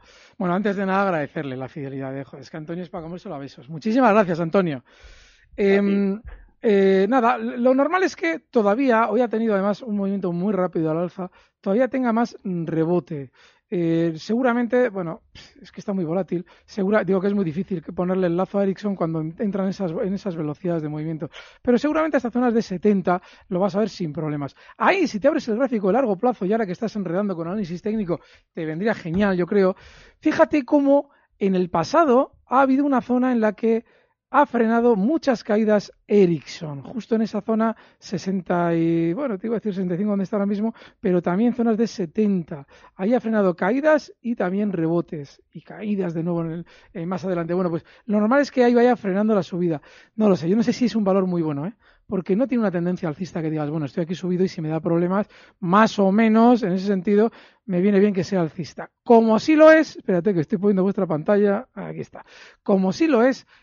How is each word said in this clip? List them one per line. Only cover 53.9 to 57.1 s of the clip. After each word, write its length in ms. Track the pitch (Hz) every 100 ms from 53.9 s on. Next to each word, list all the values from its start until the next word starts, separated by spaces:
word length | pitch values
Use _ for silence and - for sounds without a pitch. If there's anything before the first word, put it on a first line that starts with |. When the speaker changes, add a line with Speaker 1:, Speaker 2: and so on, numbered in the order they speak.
| -
Speaker 1:
aquí 100 | 165
subido 280 | 175 180 180
y 60 | 185
si 140 | -
me 80 | 156
da 100 | 160
problemas, 480 | 160 170 175 190 208 - - -
más 380 | 175 190 226 -
o 120 | 196
menos, 520 | 202 226 220 233 247
en 100 | 220
ese 140 | 185 190
sentido, 440 | 196 180